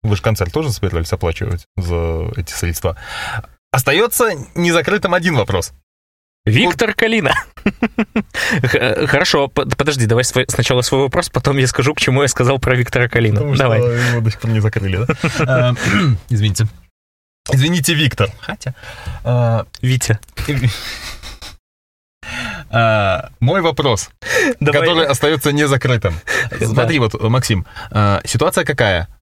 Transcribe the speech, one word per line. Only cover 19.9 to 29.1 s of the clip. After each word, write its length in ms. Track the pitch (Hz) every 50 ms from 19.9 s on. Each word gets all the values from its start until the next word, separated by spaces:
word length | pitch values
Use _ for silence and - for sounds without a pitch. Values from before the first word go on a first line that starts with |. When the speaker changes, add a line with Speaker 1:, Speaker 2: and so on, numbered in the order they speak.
| 131 127 - - 113 107 - - - - - -
Speaker 1:
<laughs> 220 | 147 131 123 120 - - - - - - - - - - - - - - - - - - _ _ _ _ _ _ _ _ _ _ _ _ - - - - - - - 170 147 -
а, 600 | - 117 117 113 110 107 101 98 92 90 - - - _
мой 200 | - 127 170 196
вопрос, 500 | 175 165 - - 151 139 113 98 - - _ _ - - - 494 392 302 247 -
Speaker 2:
Давай. 200 | 143 147 143 147
Speaker 1:
который 260 | 165 160 175 165 165
остается 460 | 143 139 127 - 147 160 147 - 151 143
незакрытым. 600 | 147 151 143 139 127 - 127 127 113 - 98 80 80 - - - - - 113 - -
Speaker 2:
Да. 80 | -
Speaker 1:
Смотри, 320 | 113 110 - 120 117 165 147
вот, 220 | 120 107 - - 107
Максим, 440 | 110 120 131 127 - 110 95 - - - - - -
а, 300 | - 104 104 101 101 90 -
ситуация 400 | - - 117 - 165 - - 170
какая? 440 | - 147 131 123 104 95 85 90 -